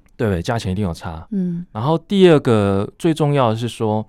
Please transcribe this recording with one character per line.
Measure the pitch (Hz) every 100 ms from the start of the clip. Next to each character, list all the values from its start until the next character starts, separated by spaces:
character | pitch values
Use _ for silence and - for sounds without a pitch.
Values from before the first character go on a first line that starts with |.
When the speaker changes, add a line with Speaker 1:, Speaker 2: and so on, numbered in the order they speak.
| _ _
Speaker 1:
对， | 110 90
价 | 85 117
钱 | 98
一 | 92
定 |
有 | 101
差。 | 80 90 80 92
Speaker 2:
嗯。 | 202 180 170 175
Speaker 1:
然 | 107
后 | 131 165
第 | - 202 185
二 | 151
个 | 127 110 98 98 104 -
最 | 170
重 | 156 147
要 | 143 120
的 | 110
是 | 120
说， | - 113 107